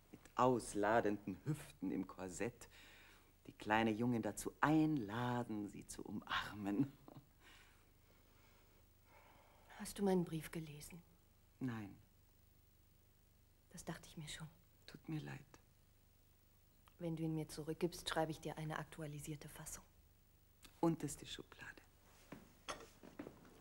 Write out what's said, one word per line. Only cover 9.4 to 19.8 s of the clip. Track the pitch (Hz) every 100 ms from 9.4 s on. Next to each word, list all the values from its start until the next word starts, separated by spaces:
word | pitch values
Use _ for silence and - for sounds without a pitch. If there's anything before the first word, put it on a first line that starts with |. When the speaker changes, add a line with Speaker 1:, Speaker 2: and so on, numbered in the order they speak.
| - - - -
Speaker 2:
Hast | 208 -
du |
meinen | 202 185
Brief | 165 160 156
gelesen? | 170 160 147 - 170 - - - - - -
Speaker 1:
Nein. | 131 113 101 - - - - - - - - - - - - - - - - - -
Speaker 2:
Das | 175
dachte | - 165 -
ich | -
mir | 151
schon. | - 156 - - - -
Speaker 1:
Tut | - -
mir | 156
leid. | 143 135 - - - - - - - - - - - - - - - -
Speaker 2:
Wenn | 170 160
du |
ihn | 165
mir | 160 151
zurückgibst, | - 151 160 180 - -
schreibe | 165 156
ich | 156
dir | 156 -
eine | 156 156
aktualisierte | 156 - 156 147 143 147 151
Fassung. | - 156 -